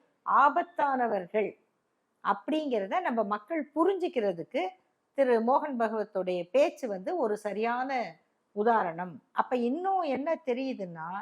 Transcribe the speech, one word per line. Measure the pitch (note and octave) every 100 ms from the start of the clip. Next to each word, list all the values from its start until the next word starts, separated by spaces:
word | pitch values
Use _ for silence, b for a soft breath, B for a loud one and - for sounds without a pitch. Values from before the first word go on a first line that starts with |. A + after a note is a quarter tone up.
| _ _ -
ஆபத்தானவர்கள் | G#3+ C#4+ D4+ E4+ - C#4+ C4 A#3 G3+ F3 A3 G3 - _ _ _ _ _ _
அப்படிங்கிறத | - G3+ - D#4 D4+ A3+ F#3+ E4+
நம்ம | F4 A3+
மக்கள் | G3+ G#3 - E4 -
புரிஞ்சுக்கிறதுக்கு | D4+ E4+ G4 E4+ B3+ G3+ F3 D#3 C4+ F#4 - _ _ _
திரு | - B3+ A#3
மோகன் | A3+ C#4+ D4 B3
பகவத்துடைய | A3 A3 G3+ F#3+ F#3 F3+ F3
பேச்சு | C4 D#4+ - A#3
வந்து | F#3+ G#3 F4+
ஒரு | A3+ G#3
சரியான | G#3 G3 A3+ A#3+ C4+ C4 F#3 D#3+ _ _ _
உதாரணம். | G3+ G#3+ A3+ F#3 E3 F3+ D3 -
அப்ப | - - B3+
இன்னும் | A#3+ D4+ F#4+ F#4+
என்ன | D#4 B3+ D4+ D#4+ C4+
தெரியுதுன்னா, | A#3+ C4+ G#3+ F#3 E3 E3 F#3+